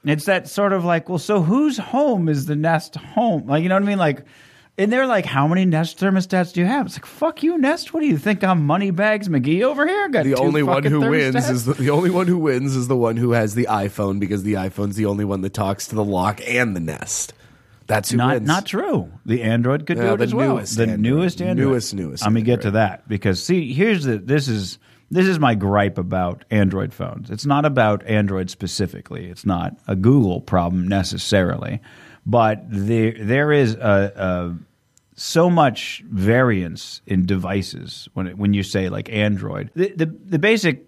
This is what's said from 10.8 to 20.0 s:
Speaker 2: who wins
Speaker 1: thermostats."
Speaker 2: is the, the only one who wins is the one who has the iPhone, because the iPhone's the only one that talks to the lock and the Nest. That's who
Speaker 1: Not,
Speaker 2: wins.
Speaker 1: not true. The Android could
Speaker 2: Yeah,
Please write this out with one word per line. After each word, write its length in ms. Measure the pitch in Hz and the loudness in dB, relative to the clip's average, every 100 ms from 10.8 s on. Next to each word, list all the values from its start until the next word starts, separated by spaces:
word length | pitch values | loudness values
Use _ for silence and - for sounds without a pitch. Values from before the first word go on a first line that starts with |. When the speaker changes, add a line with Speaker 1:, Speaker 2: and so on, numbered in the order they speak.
| 147 | 2
Speaker 2:
who 200 | 151 135 | 2 2
wins 260 | 156 135 131 | 2 2 2
Speaker 1:
thermostats." 140 | 120 | 0
Speaker 2:
is 140 | 127 117 | 0 -2
the, 80 | |
the 160 | 147 131 | 0 2
only 180 | 147 180 | 2 2
one 180 | 175 180 | 2 2
who 120 | 180 | 2
wins 360 | 156 127 139 | 2 0 0
is 140 | 131 123 | -2 0
the 80 | 131 | 2
one 220 | 117 113 | 2 2
who 140 | 120 | 2
has 220 | 117 110 | 2 0
the 120 | 107 120 | 0 0
iPhone, 480 | 107 98 - 101 98 | 0 -2 -2 -2 -2
because 260 | 98 101 | -2 -2
the 100 | 98 | -2
iPhone's 420 | 101 95 92 104 101 | -2 -4 -4 -6 -2
the 80 | |
only 220 | 104 101 104 | -2 -2 -2
one 160 | 98 | -4
that 100 | 95 | -4
talks 340 | - 98 98 - | -2 -2 -2 -4
to 60 | |
the 80 | 110 | -4
lock 380 | 101 95 92 101 - | -2 0 0 -2 -4
and 260 | 123 120 | 0 0
the 60 | 92 | -2
Nest. 540 | 80 73 - - - - - - _ _ - | -6 -8 -8 -8 -8 -14 -20 -20 _ _ -4
That's 240 | 107 101 | -2 0
who 40 | 120 | 0
Speaker 1:
Not, 180 | 123 135 | 2 0
Speaker 2:
wins. 100 | 113 | 0
Speaker 1:
not 160 | 175 202 | -2 -2
true. 460 | 196 381 220 82 - - | -6 -2 -4 -4 -12 -4
The 160 | 117 | -2
Android 440 | 113 117 120 143 151 | 0 0 0 -2 -2
could 120 | |
Speaker 2:
Yeah, 60 | 170 | -2